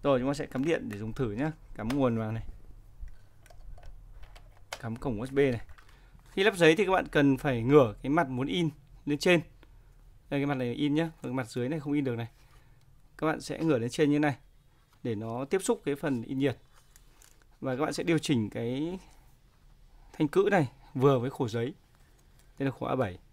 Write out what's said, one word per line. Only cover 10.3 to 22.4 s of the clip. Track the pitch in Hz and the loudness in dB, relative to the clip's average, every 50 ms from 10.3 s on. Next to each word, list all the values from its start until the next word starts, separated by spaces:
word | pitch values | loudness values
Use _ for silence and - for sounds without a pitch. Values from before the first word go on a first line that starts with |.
Đây, | 143 139 | -4 -2
cái | 139 | -2
mặt | 143 143 | -2 -2
này | 131 127 120 120 | -2 -2 -4 -2
in | - 147 147 143 | -2 -2 0 0
nhá, | 151 165 | 0 0
còn | 165 160 - - | -2 -6 -10 -10
cái | 135 123 | -6 -4
mặt | 131 127 117 | -4 -6 -4
dưới | - 127 120 131 | -4 -4 -4 -2
này | 160 160 | -4 -6
không | 131 147 143 | -4 -2 -2
in | 147 143 | 0 0
được | 131 120 | 0 -2
này. | 113 117 113 - _ - - - - - - - - - - - - - - _ - | -4 -6 -8 -10 _ -20 -20 -20 -20 -20 -20 -20 -20 -20 -20 -20 -20 -20 -20 _ -4
Các | - | -2
bạn | 156 156 - | -2 -2 -2
sẽ | - - - - | -6 -10 -6 -2
ngửa | 160 165 151 120 | 0 2 2 2
lên | 110 123 | 0 -2
trên | - - 156 143 | 0 2 2 4
như | 143 147 | 4 4
này | 151 147 131 - - - _ - _ _ _ _ _ _ _ _ - | 2 0 0 -2 -10 -20 _ -20 _ _ _ _ _ _ _ _ -6
để | 123 113 | -6 -6
nó | 101 110 113 113 120 135 | -4 -6 -8 -6 -8 -4
tiếp | 139 - 190 185 | -2 -2 -2 0
xúc | - - - - | 0 -2 0 0
cái | 143 143 | -4 -4
phần | 143 - 151 135 120 113 | -2 -2 -2 -2 -2 -4
in | - 143 131 | -4 -4 0
nhiệt. | 135 139 117 - - _ _ - _ _ _ - - - - _ - - - _ - - - _ | 0 0 0 -2 -12 _ _ -20 _ _ _ -20 -20 -20 -20 _ -20 -20 -20 _ -20 -20 -20 _
Và | - 131 127 | -6 -6 -2
các | 123 151 | -2 -2
bạn | 151 147 | -2 -2
sẽ | - - | -4 0
điều | 170 165 156 | 0 0 0
chỉnh | 156 - 151 117 110 101 | 2 2 2 2 2 -2
cái | - 117 117 117 127 135 151 165 180 185 - - - - - - - _ _ - _ _ _ - - - - - - - - - - | -4 -6 -4 -4 -4 -4 -4 -6 -6 -10 -12 -18 -20 -20 -20 -20 -20 _ _ -20 _ _ _ -20 -20 -20 -20 -20 -20 -20 -20 -20 -4
thanh | - 156 143 | -2 -2 2
cữ | - 185 196 202 | 2 2 2 4
này | 196 190 151 117 - - - - - | 4 4 2 2 -4 -14 -20 -12 -4
vừa | 135 123 143 139 127 | 2 4 4 4 4
với | 117 127 | 0 -4
khổ | - - 139 117 | -4 -4 -4 -4
giấy. | 101 120 117 131 - - _ _ _ _ - _ _ _ _ _ _ - | -2 -4 -4 -4 -6 -12 _ _ _ _ -20 _ _ _ _ _ _ -20